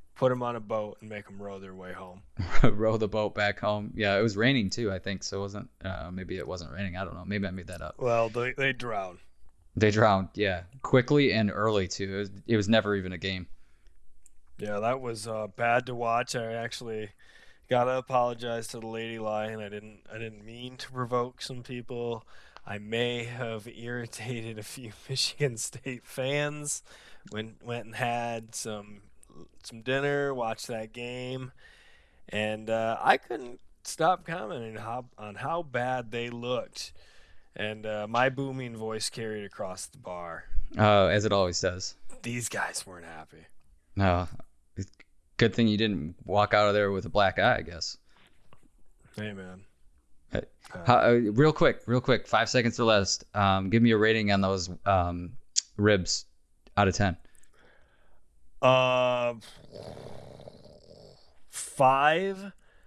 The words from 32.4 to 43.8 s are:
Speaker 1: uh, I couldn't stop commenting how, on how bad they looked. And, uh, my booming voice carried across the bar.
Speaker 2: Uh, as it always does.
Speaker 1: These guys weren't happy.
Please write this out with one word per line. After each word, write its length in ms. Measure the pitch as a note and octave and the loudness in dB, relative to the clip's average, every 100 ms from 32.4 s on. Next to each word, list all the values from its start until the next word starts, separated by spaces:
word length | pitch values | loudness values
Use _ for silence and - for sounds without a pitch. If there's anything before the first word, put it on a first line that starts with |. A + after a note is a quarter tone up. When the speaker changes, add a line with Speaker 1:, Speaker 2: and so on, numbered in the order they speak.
| G#2+ A2 A2 | -2 -4 -2
Speaker 1:
uh, 300 | A2+ A2+ A2+ | 0 0 2
I 160 | B2+ B3+ | 4 2
couldn't 440 | - - B2 B2 - - | 0 -10 -10 -14 -18 -18
stop 420 | - - D#3+ F3+ - | -14 0 0 0 -4
commenting 480 | E3+ G#3 D3 A2+ G#2+ | -8 -8 -8 -10 -10
how, 300 | A2+ B2 B2 - | -8 -10 -10 -16
on 200 | G#2+ G2+ | -14 -10
how 260 | C#3 E3+ | -6 -6
bad 480 | D3+ B2 B2+ B2+ A2+ | -4 -4 -2 -2 -4
they 180 | A#2 A#2+ | -6 -6
looked. 640 | A#2+ A#2+ B2 G2 - - - - - - - - - | -6 -2 -2 -4 -10 -14 -14 -20 -20 -20 -20 -16 -8
And, 300 | G#2+ G#2+ G#2+ | -6 -6 -6
uh, 200 | G#2+ G#2 | -6 0
my 180 | A#2+ C3 | 2 2
booming 480 | C3 C3+ C3 B2 A2+ | 2 -4 -6 -8 -8
voice 320 | A2 A2 - | -6 -4 -6
carried 360 | - A2 G#2+ G2+ | -6 -6 -6 -10
across 400 | - F#2+ G2+ - | -8 -8 -8 -12
the 100 | - | -14
bar. 480 | F#2+ F2 E2+ E2 - - - - | -12 -10 -10 -10 4 6 6 4
Speaker 2:
Uh, 280 | G#2+ G2+ F#2 | 6 6 6
as 180 | G#2 | 4
it 80 | G#2+ | 4
always 260 | G2+ F2+ E2+ | 4 2 2
does. 320 | F#2 F#2 - - - - | -2 -2 -8 -8 -10 -8
Speaker 1:
These 300 | A#2+ A#2+ A2 | -6 -6 -4
guys 360 | - - - G2 | -4 -6 -6 -12
weren't 200 | F2+ E2+ | -14 -14
happy. 400 | D#2+ - D#2+ - - - - | -16 -16 -20 -20 -20 -20 -20